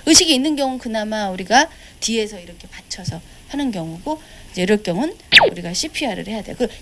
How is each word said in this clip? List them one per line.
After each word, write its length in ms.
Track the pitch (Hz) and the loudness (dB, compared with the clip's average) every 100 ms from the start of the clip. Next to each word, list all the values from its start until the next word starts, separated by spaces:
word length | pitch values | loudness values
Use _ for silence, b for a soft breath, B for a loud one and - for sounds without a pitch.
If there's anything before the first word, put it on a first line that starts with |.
| - | 4
의식이 280 | 320 330 | 6 6
있는 220 | 262 294 294 | 4 2 0
경우는 220 | 269 254 | 0 -2
그나마 500 | 240 220 208 214 196 | -4 -4 -2 -2 -2
우리가 400 | 185 185 240 311 B B - | -4 2 4 4 B B -8
뒤에서 380 | - 226 208 208 | -2 -2 -2 -6
이렇게 260 | 175 170 185 | -16 -18 -18
받쳐서 520 | - - - 180 165 B B - | -20 -14 -10 -8 -8 B B -10
하는 220 | 277 277 | -4 -2
경우고, 480 | 196 165 165 285 311 B B B | -2 -6 -8 -6 -6 B B B
이제 100 | - | -2
이럴 200 | 185 208 | 2 2
경우는 340 | 190 170 311 427 - - - | 2 -2 -2 -6 0 4 4
우리가 220 | 175 175 | 2 -4
씨피알을 540 | 180 311 - 285 180 170 | -4 -6 -4 -4 -4 -6
해야 160 | 220 | -8
돼요. 140 | - - | -8 -4
그리고 140 | 240 B | -4 B